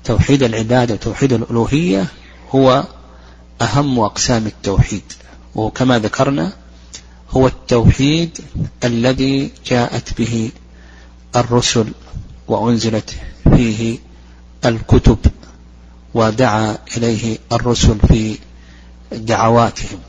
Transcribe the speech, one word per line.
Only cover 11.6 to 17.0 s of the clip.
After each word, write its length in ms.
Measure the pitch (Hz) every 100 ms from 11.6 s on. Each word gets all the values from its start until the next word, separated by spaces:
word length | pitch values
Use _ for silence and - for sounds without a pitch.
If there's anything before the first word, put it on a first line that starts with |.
| - 120 107 - - - - - -
وأنزلت 680 | 110 113 117 113 107 - - - - -
فيه 440 | 127 120 107 113 117 - - - - - -
الكتب 540 | 123 113 - - - 113 - - - - - - - - -
ودعا 640 | 117 110 110 127 107 110 107 -
إليه 420 | -